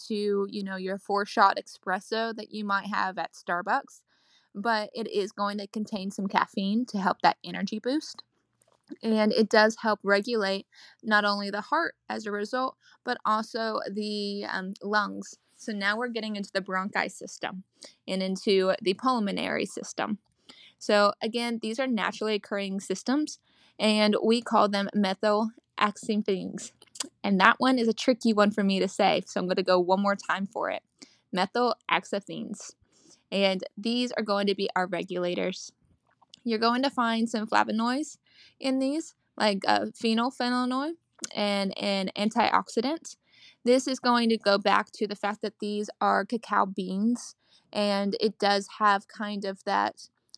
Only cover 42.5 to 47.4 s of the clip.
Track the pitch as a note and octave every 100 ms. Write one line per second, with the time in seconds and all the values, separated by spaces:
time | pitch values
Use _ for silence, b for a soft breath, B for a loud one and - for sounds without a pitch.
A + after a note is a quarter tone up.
42.5 | - F#3+ - B3 E4 - - b b b
43.5 | b A#3+ B3+ C4+ C4 B3 A#3+ A#3 A3+ G3+
44.5 | G3+ G3+ G3 G#3 - G#3 G3+ G3+ G#3 G#3+
45.5 | - G#3 G#3 G#3 - G3+ G3 G3 A3+ -
46.5 | G3+ G3 G3 F#3 F#3+ A3+ A#3+ - -